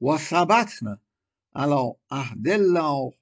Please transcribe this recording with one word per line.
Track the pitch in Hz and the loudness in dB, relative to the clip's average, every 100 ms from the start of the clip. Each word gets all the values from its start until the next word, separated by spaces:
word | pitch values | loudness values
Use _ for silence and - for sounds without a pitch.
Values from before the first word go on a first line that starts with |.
و | 131 151 | -2 -2
ثبتن | - 165 175 226 220 - 110 101 _ _ _ _ _ | 0 0 4 2 0 -6 -10 -10 _ _ _ _ _
علی | 143 143 143 123 - - | -4 0 2 0 -6 -10
عهد | 135 127 104 127 | -8 -8 -4 0
الله | 208 190 175 156 139 127 - | 2 4 2 0 -2 -6 -10